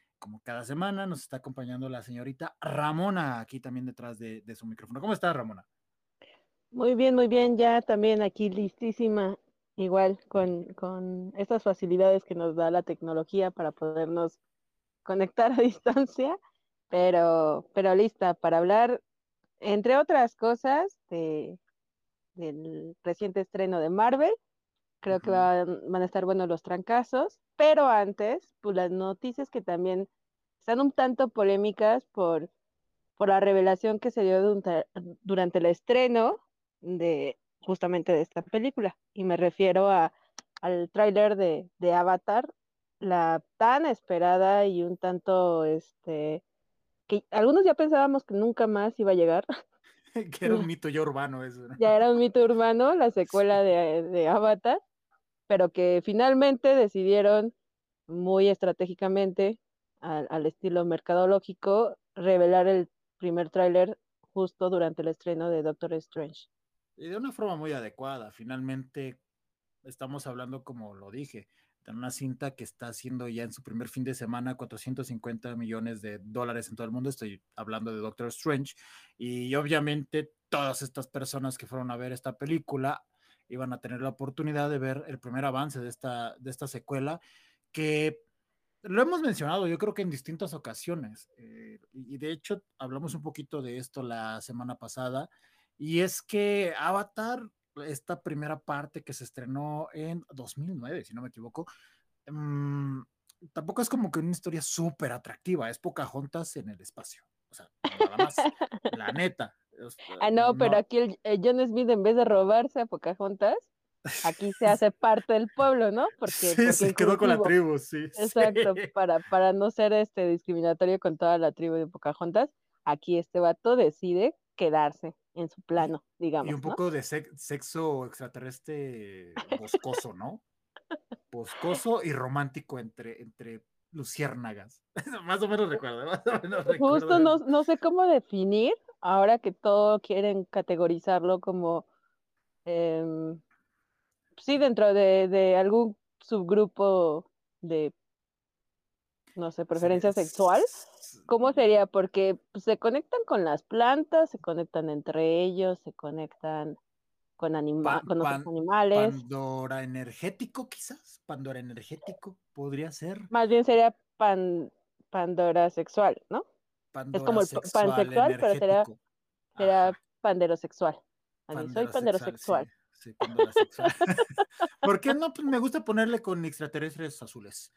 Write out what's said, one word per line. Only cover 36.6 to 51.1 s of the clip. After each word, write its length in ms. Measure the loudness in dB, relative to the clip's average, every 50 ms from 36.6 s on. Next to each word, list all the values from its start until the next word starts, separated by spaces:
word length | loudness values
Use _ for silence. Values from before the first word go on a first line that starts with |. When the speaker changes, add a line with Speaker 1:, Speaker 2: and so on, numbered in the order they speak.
| _ _ _ _
Speaker 2:
de, 580 | -10 -8 -6 -2 0 0 0 0 -2 -4 -8 _ _ _ _ _
justamente 540 | _ -6 -4 -2 -2 -2 -2 -2 0 2 2
de 80 | 2
esta 220 | 2 0 -4 -8 -8
película, 540 | -4 -4 -2 -2 -2 -2 -4 -4 -4 -6 _ _ _ _
y 120 | -6 -2
me 100 | -2 0
refiero 540 | 2 2 0 2 2 2 2 4 4 4 4
a, 240 | 4 4 4 2 0 _ _ _ _ -20 -20 _ _ -8
al 280 | -6 -4 -2 -2 -4 -2
tráiler 460 | 0 2 2 4 4 4 4 4 4
de, 340 | 2 2 0 0 -2 -4 -10 _ -2
de 140 | 0 2 4
Avatar, 600 | 4 4 4 2 0 0 0 0 0 0 -2 -6 _ _ _ _ _ _ _ _ _
la 440 | -2 0 2 2 2 2 0 0 -2 _ _ 2
tan 280 | 4 4 4 4 2
esperada 800 | 0 -2 -4 _ -4 -2 2 2 4 4 4 4 4 4 4 4
y 180 | 2 2 0 -2
un 120 | -4 -4
tanto, 720 | -4 -4 -4 -4 -4 -2 0 2 4 4 4 2 2 2
este, 800 | 0 0 -2 -4 _ _ _ _ -8 -6 -6 -4 -4 -6 -8 -10 _ _ _ _ _ _ _ _ _ _ _ _ -4
que 180 | -4 -4 -4 _
algunos 360 | 0 2 4 6 6 6 6
ya 80 | 6 4
pensábamos 500 | 4 2 4 4 4 4 4 2 0 -2
que 120 | -4 -2
nunca 320 | 0 0 0 2 2 0 0
más 300 | 2 0 -2 -2 -2 0
iba 100 | 2 2
a 40 | 4
llegar. 300 | 4 4 4 4 2 0 -2
<laughs> 180 | -6 -10 -12 _ _ _ _ _ _ _ _ _ -10
Speaker 1:
<laughs> 240 | -10 -8 -8 -8 -4
Que 60 | 0
era 100 | 0 0
un 60 | 0
Speaker 2:
Ya. 60 | 0 -2
Speaker 1:
mito 200 | -6 -6 -6 -4
ya 140 | -2 -2
urbano 420 | -2 -2